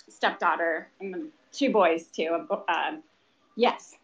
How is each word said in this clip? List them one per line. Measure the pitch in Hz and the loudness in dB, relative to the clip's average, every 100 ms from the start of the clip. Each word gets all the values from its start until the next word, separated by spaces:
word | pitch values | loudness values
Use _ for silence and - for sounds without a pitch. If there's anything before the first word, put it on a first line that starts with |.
| - | -20
stepdaughter | - 208 190 180 160 165 160 - - | -4 -2 0 0 2 0 -2 -6 -12
and | 196 180 156 - _ | -10 -10 -10 -14 _
two | - 269 | -2 2
boys | 208 175 165 - | 6 4 2 -4
too. | - 160 | -6 -2
A | 165 | -2
bo-, | 160 196 - | -2 -6 -2
um, | 160 147 156 - _ _ _ _ - | -2 -2 -6 -16 _ _ _ _ 0
yes. | 233 - - - | 0 0 -10 -20